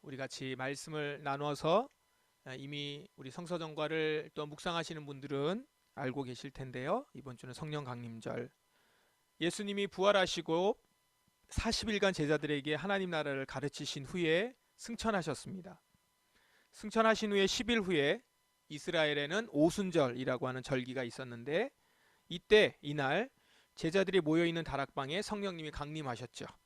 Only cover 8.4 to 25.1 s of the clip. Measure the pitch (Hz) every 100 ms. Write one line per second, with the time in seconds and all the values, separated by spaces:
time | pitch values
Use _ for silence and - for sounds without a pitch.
8.4 | 123 _ _ _ _ _ _ _ _ _
9.4 | 160 - 202 202 202 - 190 202 180 -
10.4 | 160 165 190 - _ _ _ _ _ _
11.4 | _ - 226 226 214 208 196 180 147 151
12.4 | 147 147 139 151 180 196 185 165 143 139
13.4 | 135 135 139 - 147 151 135 180 165 165
14.4 | 226 262 _ _ - 233 220 208 160 127
15.4 | - 190 175 175 _ _ _ _ _ _
16.4 | _ _ _ - 214 226 220 220 214 202
17.4 | 196 - 226 233 185 170 143 208 _ _
18.4 | _ _ _ 147 - 165 156 147 143 185
19.4 | 226 143 160 165 190 165 135 120 131 127
20.4 | 131 127 127 135 127 127 123 - 131 120
21.4 | 123 160 262 _ _ _ _ _ _ 170
22.4 | _ 214 170 - 151 147 135 160 254 _
23.4 | _ _ _ - 160 185 190 185 151 160
24.4 | 170 170 156 135 139 - 135